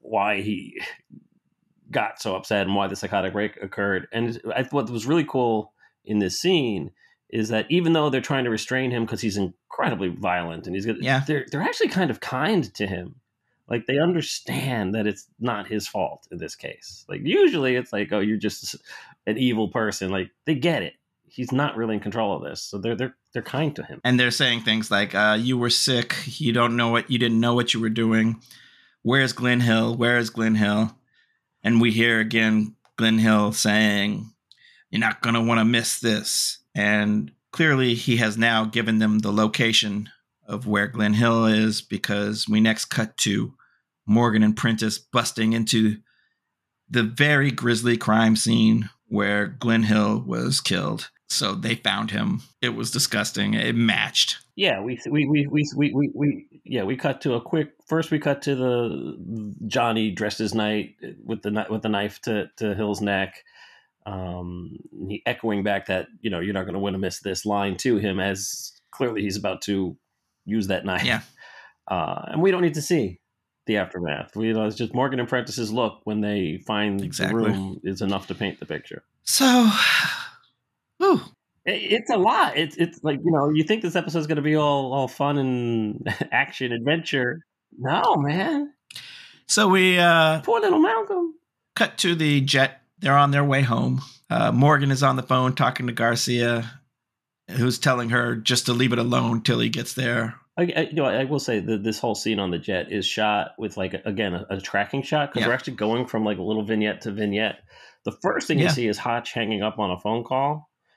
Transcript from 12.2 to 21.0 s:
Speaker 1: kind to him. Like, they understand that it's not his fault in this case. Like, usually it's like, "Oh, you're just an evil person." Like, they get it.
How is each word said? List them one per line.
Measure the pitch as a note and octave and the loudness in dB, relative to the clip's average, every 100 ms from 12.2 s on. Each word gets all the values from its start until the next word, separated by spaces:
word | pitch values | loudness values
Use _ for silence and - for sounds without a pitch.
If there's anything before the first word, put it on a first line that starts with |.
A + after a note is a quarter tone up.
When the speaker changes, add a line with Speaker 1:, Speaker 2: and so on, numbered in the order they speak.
Speaker 1:
kind | - B2+ D3+ G#3+ A2 | -6 -2 0 0 0
to | - G2+ | -4 -4
him. | F2+ F2+ - _ _ _ _ - | -4 -8 -14 _ _ _ _ -6
Like, | A#2 - | -4 0
they | C3+ | 2
understand | E3 F3+ D3+ - - B2+ C3 A#2+ F#2+ | 2 2 -2 -8 -6 -4 -2 -2 -2
that | G#2+ G#2 | 0 -2
it's | G2+ - - | -4 -8 -8
not | A#2+ G#2+ G2 | -4 -4 -4
his | G#2+ - | -6 -4
fault | G2+ F2+ D2+ - | -4 -4 -6 -14
in | F2+ | -12
this | D#2+ | -12
case. | - - - - - - | -12 -14 -14 -18 -20 -12
Like, | G2 | -8
usually | A#2+ F4+ F#4+ F3 C3 B2 | 0 4 4 4 0 0
it's | B2 | -2
like, | G#2 G#2 | -4 -2
"Oh, | G#2 | 0
you're | G#2 G#2+ | 0 0
just | G2+ - - - - - - _ - | -2 -6 -10 -14 -16 -20 -20 _ -6
an | A2 | 0
evil | B2+ A2 G#2 | 0 0 -2
person." | A#2+ G#2+ G2 F#2+ | -2 -4 -4 -4
Like, | F#2+ F2+ _ | -4 -6 _
they | - | -4
get | D3 D#3 D3+ | 0 0 -2
it. | E2+ - | -4 -12